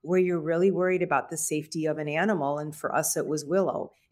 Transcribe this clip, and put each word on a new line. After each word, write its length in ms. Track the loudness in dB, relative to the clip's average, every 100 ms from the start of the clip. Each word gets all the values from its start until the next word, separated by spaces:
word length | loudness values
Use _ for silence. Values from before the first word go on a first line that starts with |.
where 160 | 2 2
you're 200 | 4 0
really 320 | 0 4 4
worried 300 | 4 2 2
about 280 | 2 0 0
the 80 | -6
safety 480 | -2 -4 -4 -4 -2
of 120 | -2
an 100 | -2
animal. 520 | 0 0 0 0 -2
And 160 | -6 -6
for 180 | -2
us, 240 | 0 0 -2
it 80 | -2
was 180 | -4 0
Willow. 460 | 0 2 -2 -8 _ _